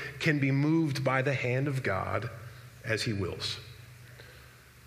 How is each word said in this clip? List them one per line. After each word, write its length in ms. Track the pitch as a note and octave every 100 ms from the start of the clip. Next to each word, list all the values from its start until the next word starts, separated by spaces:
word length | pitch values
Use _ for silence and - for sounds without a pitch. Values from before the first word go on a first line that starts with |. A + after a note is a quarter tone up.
| - -
can 200 | E3 D3
be 120 | C#3
moved 520 | C#3 D3 E3 D#3+ C3
by 180 | C3 C3
the 120 | C3+
hand 340 | C3 B2 B2+ C#3+
of 160 | C3
God 460 | G#2+ F#2+ F#2+ G#2 B2 - - - - - -
as 180 | G#2+
he 100 | B2
wills. 440 | G2+ E2+ - - - - - - - - - - - - - - -